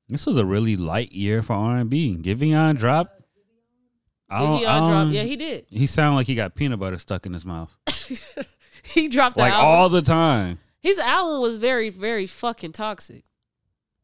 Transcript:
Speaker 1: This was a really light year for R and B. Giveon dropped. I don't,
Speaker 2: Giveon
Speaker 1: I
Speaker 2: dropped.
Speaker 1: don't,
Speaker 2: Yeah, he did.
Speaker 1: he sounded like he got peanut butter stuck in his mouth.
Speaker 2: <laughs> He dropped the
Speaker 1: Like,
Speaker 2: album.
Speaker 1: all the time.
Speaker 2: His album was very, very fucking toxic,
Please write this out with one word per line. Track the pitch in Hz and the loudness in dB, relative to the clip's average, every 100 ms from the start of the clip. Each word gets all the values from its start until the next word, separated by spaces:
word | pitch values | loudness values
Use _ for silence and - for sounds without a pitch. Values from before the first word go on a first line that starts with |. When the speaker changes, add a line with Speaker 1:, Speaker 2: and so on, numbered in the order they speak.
| _ | _
Speaker 1:
This | 131 - | -6 0
was | 170 | 2
a | |
really | 95 98 113 101 | 2 2 0 0
light | 82 95 120 | -2 -4 -6
year | 95 101 110 | -4 -2 -2
for | 113 | -2
R | 104 110 123 | -2 0 -2
and | 117 | -2
B. | 139 151 87 | -2 -2 -4
Giveon | 85 113 151 156 160 143 | -4 -2 2 2 2 2
dropped. | 117 151 180 - _ _ _ _ _ _ _ _ _ _ _ | 2 2 0 -8 _ _ _ _ _ _ _ _ _ _ _
I | 98 | -2
don't, | 147 151 | 0 2
Speaker 2:
Giveon | - | 2
Speaker 1:
I | 143 | 2
Speaker 2:
dropped. | 165 | 4
Speaker 1:
don't, | 165 156 | 4 2
Speaker 2:
Yeah, | 151 | 0
he | 226 269 | -2 -6
did. | 320 185 - | -8 -10 -8
Speaker 1:
he | 107 139 | -2 0
sounded | - 147 143 | 2 2 2
like | 127 | 0
he | |
got | 120 98 | -2 -4
peanut | - 147 113 | -4 -4 -2
butter | 95 90 | -4 -6
stuck | - 95 95 | -6 -8 -6
in | |
his | 87 87 | -10 -8
mouth. | 82 82 _ - | -10 -12 _ -8
Speaker 2:
<laughs> | - - 247 - - - _ _ - - | -8 -8 -12 -12 -14 -14 _ _ -20 -4
He | - 311 | -2 0
dropped | 247 254 247 | 2 2 4
the | |
Speaker 1:
Like, | 214 | 2
Speaker 2:
album. | 208 151 | 6 6
Speaker 1:
all | 170 185 | 6 6
the | 175 | 4
time. | 147 165 165 123 92 87 _ _ | 2 2 4 2 0 -6 _ _
Speaker 2:
His | 339 392 | -2 0
album | 240 320 349 294 | 2 0 0 -2
was | 240 226 | -2 -2
very, | 240 254 220 | -2 -2 -4
very | 185 208 226 190 | -6 -6 -6 -6
fucking | - 247 196 165 | -6 -8 -8 -12
toxic, | 160 214 208 - - _ _ _ _ _ _ _ _ | -10 -10 -10 -16 -20 _ _ _ _ _ _ _ _